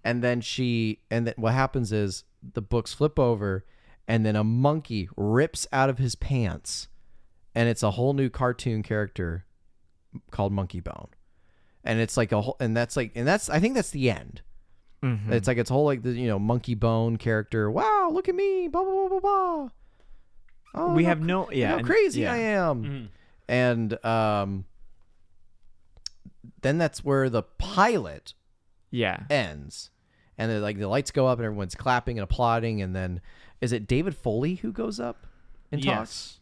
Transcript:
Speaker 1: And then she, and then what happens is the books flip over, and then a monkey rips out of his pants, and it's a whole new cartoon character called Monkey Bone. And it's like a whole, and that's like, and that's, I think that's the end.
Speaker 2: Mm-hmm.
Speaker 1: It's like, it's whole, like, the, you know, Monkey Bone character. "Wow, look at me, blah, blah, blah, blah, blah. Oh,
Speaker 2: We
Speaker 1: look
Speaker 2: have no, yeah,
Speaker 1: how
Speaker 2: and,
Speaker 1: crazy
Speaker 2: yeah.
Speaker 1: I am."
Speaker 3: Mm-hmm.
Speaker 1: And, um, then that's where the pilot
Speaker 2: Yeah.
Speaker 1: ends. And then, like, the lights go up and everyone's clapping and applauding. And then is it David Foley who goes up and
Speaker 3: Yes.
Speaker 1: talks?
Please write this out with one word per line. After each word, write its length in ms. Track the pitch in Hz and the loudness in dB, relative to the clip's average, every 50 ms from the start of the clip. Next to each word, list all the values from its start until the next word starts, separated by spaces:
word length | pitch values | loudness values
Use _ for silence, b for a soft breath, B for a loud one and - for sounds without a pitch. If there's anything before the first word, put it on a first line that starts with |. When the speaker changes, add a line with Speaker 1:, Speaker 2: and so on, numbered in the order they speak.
| - | 0
Speaker 1:
And 180 | 113 120 120 | 0 0 2
then 200 | 120 123 123 120 | 2 2 0 0
she, 580 | 113 - - - 127 123 120 113 113 110 107 _ _ _ | -2 -4 -2 0 0 0 2 2 0 0 -2 _ _ _
and 180 | 113 117 117 | -2 0 0
then 60 | 117 - | 0 -2
what 160 | - 110 113 123 | 0 0 2 2
happens 400 | 131 131 - - 135 120 98 107 | 2 2 0 0 -2 -2 0 0
is 320 | 107 104 98 90 - - _ _ _ - | 0 0 0 -2 -8 -14 _ _ _ -20
the 180 | - - 120 | -8 -8 -8
books 320 | 101 - 123 117 107 - - | -4 0 -2 -2 -2 -2 -2
flip 240 | - 147 156 147 | 0 0 2 4
over, 460 | - 135 120 117 101 104 101 95 95 - b b b b b b b b | 4 4 4 2 0 0 -2 -2 -2 -6 b b b b b b b b
and 200 | - 113 113 110 | 2 2 4 4
then 100 | 107 107 | 4 4
a 80 | 107 107 | 2 2
monkey 640 | 110 117 123 131 143 151 160 147 - 117 104 90 - - | 2 2 4 4 2 2 0 -4 -4 -4 -4 -4 -6 -4
rips 500 | - 101 104 110 127 151 160 - - - - | -2 2 4 4 4 4 2 0 -6 -6 -2
out 180 | - 135 135 139 | 2 2 4 2
of 80 | 131 | 2
his 180 | 123 131 120 - | 2 0 -2 -2
pants, 760 | - - - 135 127 117 92 - - - - - - - - - - - - - - - - _ _ - - - | -4 -2 0 0 0 0 0 -2 -4 -8 -10 -10 -10 -10 -14 -18 -20 -20 -20 -20 -20 -20 -20 _ _ -20 -6 0
and 140 | 117 117 117 | 2 2 2
it's 140 | 113 - - | 2 2 0
a 80 | 104 | 0
whole 200 | 95 123 123 135 143 | 2 2 0 2 2
new 160 | 139 135 123 | 2 0 0
cartoon 540 | - - 131 123 123 - - 127 113 107 104 | 0 0 0 0 -2 -2 -4 -2 -2 -2 -2
character 640 | - 110 107 104 95 - - 90 85 82 90 - _ _ _ _ - _ _ _ _ _ _ _ _ - - _ - | -2 0 -2 -2 -2 -4 -4 -4 -4 -4 -6 -8 _ _ _ _ -20 _ _ _ _ _ _ _ _ -18 -18 _ -10
called 200 | - - 101 98 | -4 -2 0 0
Monkey 300 | 101 98 95 90 - 90 | 0 -2 -4 -4 -8 -10
Bone. 260 | 85 - - - - - - - - _ _ _ _ - _ _ _ _ _ _ - | -10 -10 -12 -12 -16 -18 -20 -20 -20 _ _ _ _ -20 _ _ _ _ _ _ -4
And 160 | - 113 113 | -2 2 2
it's 160 | 113 - - | 0 2 2
like 160 | 127 113 98 113 | 0 0 2 2
a 80 | 104 | 0
whole, 160 | 104 127 - - | 0 -2 -4 -2
and 160 | 127 113 110 | -2 0 2
that's 220 | 117 120 - - | 0 0 0 -2
like, 160 | 143 123 107 - | -4 -4 -4 -4
and 100 | 120 120 | -2 2
that's, 220 | 143 185 208 - - | 2 2 2 0 0
I 100 | - 156 | 2 2
think 160 | 180 233 269 | 2 2 2
that's 160 | 247 190 - | 0 -2 -2
the 180 | - 143 131 120 | -2 0 0 0
end. 300 | 98 - 58 - - - - - - - - _ - - _ - - - - | 0 0 -8 -14 -16 -16 -16 -18 -20 -20 -20 _ -20 -20 _ -20 -12 -4 -2
Speaker 2:
Mm-hmm. 280 | 131 120 104 104 110 | -2 -2 -2 -2 0
Speaker 1:
It's 160 | 117 117 95 | 0 2 2
like, 100 | 131 127 | 2 0
it's 120 | 117 117 - | 0 0 0
whole, 160 | - 135 151 | 2 2 4
like, 160 | 147 139 120 113 | 2 2 0 -2
the, 80 | 123 | -4
you 160 | 123 117 127 | -2 0 0
know, 120 | 117 104 98 | 0 0 0
Monkey 360 | 101 110 120 123 - - 120 | 2 0 0 0 0 -2 -2
Bone 400 | 104 117 113 113 113 113 117 113 | 0 2 2 2 2 2 0 0
character. 560 | 107 - 117 113 107 107 - - 113 107 104 | -2 0 0 0 0 0 -2 -2 0 0 0
"Wow, 380 | 110 - - 427 427 403 370 339 | 0 0 2 2 2 2 2 2
look 160 | 311 370 370 | 0 0 0
at 80 | 381 359 | 0 0
me, 320 | 359 403 392 381 370 359 | 0 2 2 2 0 -2
blah, 160 | 320 269 349 381 | 0 -2 0 0
blah, 240 | 381 381 381 392 | 0 0 0 0
blah, 0 | |
blah, 120 | 370 381 381 | 0 0 0
blah. 500 | 381 403 403 392 370 359 339 311 277 240 - - - - _ _ - - - - - - - - - - - - - - - | 2 2 2 4 2 2 0 -2 -6 -8 -12 -18 -20 -20 _ _ -20 -20 -20 -20 -20 -20 -20 -20 -20 -20 -20 -20 -20 -12 -6
Oh, 200 | - 330 349 - | -2 0 4 4
Speaker 2:
We 100 | 320 170 | 4 6
Speaker 1:
look 60 | 175 | 4
Speaker 2:
have 120 | 170 156 | 4 2
no, 300 | 156 170 180 190 175 - | 0 0 0 0 -2 -2
yeah, 160 | - 131 117 104 | 0 0 2 2
Speaker 1:
how 60 | - - | 2 0
Speaker 2:
and, 60 | 120 | 0
Speaker 1:
crazy 360 | - 359 440 415 359 240 285 | 2 4 4 4 4 2 0
Speaker 2:
yeah. 120 | - 277 240 | 0 0 0
Speaker 1:
I 40 | |
am." 460 | 233 226 220 214 196 180 160 143 120 113 | 0 0 0 2 2 2 2 0 -2 -4
Speaker 3:
Mm-hmm. 220 | 143 143 135 117 101 b b b b b b _ - | -6 -6 -8 -10 -12 b b b b b b _ -2
Speaker 1:
And, 560 | 123 123 127 123 120 117 113 107 113 - - | 2 4 4 4 4 2 0 -2 -2 -2 0
um, 600 | 117 113 113 110 107 104 101 98 98 98 95 95 - - - - - - - - _ - _ - _ - - - - - - - - - - - - - - - - - - - - - - - 120 - - | 0 2 2 2 2 2 0 0 -2 -4 -6 -8 -12 -16 -20 -18 -18 -20 -20 -20 _ -20 _ -20 _ -20 -20 -20 -20 -20 -20 -20 -20 -20 -20 -20 -20 -20 -20 -20 -20 -20 -20 -20 -20 -20 -20 -20 -20 -18 -4
then 160 | - 131 147 | -2 0 2
that's 260 | 170 170 147 - - - | 2 0 0 -2 -4 -2
where 260 | 143 139 135 135 131 | 0 2 2 2 2
the 140 | 117 110 - | 0 0 -2
pilot 880 | - - - - - - 185 196 226 233 185 110 80 71 - _ - - _ _ _ _ _ _ _ _ _ _ _ | -2 -8 -8 -6 -2 2 4 4 4 4 0 -2 -4 -12 -14 _ -20 -20 _ _ _ _ _ _ _ _ _ _ _
Speaker 2:
Yeah. 340 | - 120 113 95 90 - 98 135 | -2 0 0 0 -2 -4 -4 -2
Speaker 1:
ends. 600 | 147 139 113 82 76 73 69 71 - - - - _ _ _ _ _ _ _ _ _ | 0 0 0 -2 -6 -12 -14 -14 -14 -16 -18 -18 _ _ _ _ _ _ _ _ _
And 120 | - 110 113 | -4 -2 -2
then, 100 | 113 104 | 0 0
like, 160 | 104 104 107 98 | -2 -2 -2 -2
the 80 | 104 | -2
lights 240 | 95 107 139 147 - | 0 0 0 0 0
go 160 | - 143 131 | 0 2 4
up 120 | 131 127 117 | 4 2 2
and 60 | 117 | -2
everyone's 300 | 110 107 101 98 90 - | -4 -4 -4 -6 -6 -8
clapping 420 | - - 131 123 123 - - 120 | -4 0 2 2 2 0 -2 -4
and 60 | 110 98 | -4 -2
applauding. 580 | 90 - - 123 117 117 117 113 117 110 104 | -2 0 2 2 2 2 2 0 0 -2 -2
And 140 | 95 92 92 | -2 -2 -4
then 260 | 92 92 90 90 87 b b b b b b b b | -4 -4 -4 -4 -6 b b b b b b b b
is 120 | 127 120 123 | -2 -2 -2
it 140 | 113 107 | -2 0
David 280 | - 123 135 170 196 151 | 0 0 0 0 -2 -6
Foley 400 | - - 123 107 113 135 160 185 | -4 -2 -2 0 0 0 -2 -2
who 160 | 180 - 226 | -4 -6 -8
goes 280 | 196 226 226 226 202 226 | -6 -4 -6 -6 -4 -6
up 280 | 240 120 - - - - - - - - - - - _ | -8 -8 -8 -10 -18 -20 -20 -20 -20 -20 -20 -20 -12 _
and 120 | - 139 135 | -6 -2 0
Speaker 3:
Yes. 120 | 135 123 | 0 0
Speaker 1:
talks? 440 | 107 113 - - - - - - - | 0 -4 -8 -10 -12 -12 -14 -18 -20